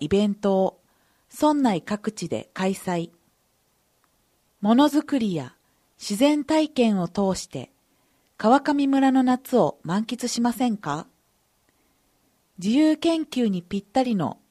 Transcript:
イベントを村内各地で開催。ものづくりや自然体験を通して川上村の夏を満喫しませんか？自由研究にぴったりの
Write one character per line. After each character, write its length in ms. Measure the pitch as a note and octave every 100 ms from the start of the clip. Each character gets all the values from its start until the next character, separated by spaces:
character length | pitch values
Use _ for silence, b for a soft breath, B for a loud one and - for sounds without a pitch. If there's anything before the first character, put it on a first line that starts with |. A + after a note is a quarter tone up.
イ 80 | D#3
ベ 180 | G3+ G#3
ン 80 | G3+
ト 220 | G3+ F#3+
を 240 | F#3+ _ _ _ _ _ _
村 220 | - D4+
内 280 | D4 B3+ F3
各 300 | - G#3 G#3+
地 160 | G#3+ E3+
で 220 | A2 -
開 200 | - F#3+
催。 380 | F#3 - F3 E3+ _ _ _ _ _ _ _ _ _ _ _ _ _ _ -
も 160 | G3+ A#3+
の 140 | D4
づ 120 | D4
く 160 | D4 C#4
り 160 | G#3+
や 220 | D#3+ B2 _ _ _ _ _
自 200 | - G3+
然 260 | C#4+ D4+
体 240 | - D#4 D4+
験 320 | B3+ A#3 G3
を 80 | E3+
通 280 | G3+ F#3+ F3+
し 120 | -
て 240 | C3+ - _ _ _ _ _ _ -
川 240 | A3 C#4
上 260 | C#4 C#4+ C#4
村 280 | C4+ C4+
の 100 | C4
夏 340 | B3+ B3+ - A#3+
を 220 | D#3 -
満 200 | D#3 G3
喫 240 | A3 A#3+ B3
し 140 | A#3
ま 100 | A#3+
せ 160 | A#3 B3
ん 80 | G#3
か？ 320 | D#3 D3 - _ _ _ _ _ _ _ _ _ _ _ _ _ _ -
自 140 | F#3
由 260 | C4 D#4 D4+
研 240 | E4 E4
究 260 | - B3+ A3+
に 160 | F#3
ぴ 140 | E3+ G3+
っ 40 |
た 220 | - C4
り 100 | B3+
の 260 | G3+ C#3 - _